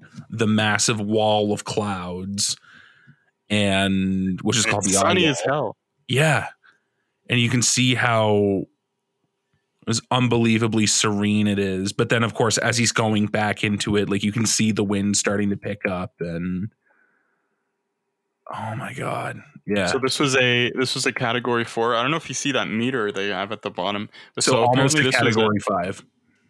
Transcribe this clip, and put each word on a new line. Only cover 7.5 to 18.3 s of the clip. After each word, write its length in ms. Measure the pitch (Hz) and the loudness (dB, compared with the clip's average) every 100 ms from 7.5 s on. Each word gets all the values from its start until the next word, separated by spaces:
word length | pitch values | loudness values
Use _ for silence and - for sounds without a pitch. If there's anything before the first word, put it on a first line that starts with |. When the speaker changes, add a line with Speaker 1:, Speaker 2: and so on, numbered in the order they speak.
| 123 | 2
Speaker 1:
see 340 | 107 - 127 120 | 2 2 2 2
how 680 | 120 113 107 104 101 98 - _ _ _ _ _ _ _ _ _ _ _ - | 2 2 4 4 4 2 -4 _ _ _ _ _ _ _ _ _ _ _ -4
as 140 | 113 - | -4 0
unbelievably 800 | 127 127 117 117 113 113 110 104 | 0 2 4 4 2 2 2 2
serene 600 | - 113 101 104 104 104 | 2 0 0 2 2 2
it 120 | 101 | 0
is. 320 | 98 92 98 | 0 -2 -4
But 180 | - 117 | -2 0
then, 140 | 120 | 2
of 100 | 117 | 0
course, 240 | - 120 104 | 2 0 2
as 200 | - 117 | 0 0
he's 140 | 113 | 0
going 320 | - 110 107 104 | 2 2 2 0
back 360 | 107 107 101 | 0 -2 -2
into 340 | 107 101 - 104 | -2 -2 0 0
it, 120 | 95 | 0
like, 140 | 101 | 0
you 80 | 104 | 0
can 140 | 104 107 | 0 -2
see 260 | - 110 | 0 0
the 120 | 101 | 0
wind 340 | 101 101 101 98 | 0 0 0 0
starting 320 | - 101 101 | 0 0 0
to 80 | 101 | -2
pick 280 | 107 101 104 | -6 -6 -6
up, 280 | 90 92 - | -6 -8 -8
and 480 | 85 85 90 90 107 - _ _ _ _ _ _ _ _ _ _ _ _ _ _ _ | -6 -6 -6 -6 -8 -10 _ _ _ _ _ _ _ _ _ _ _ _ _ _ _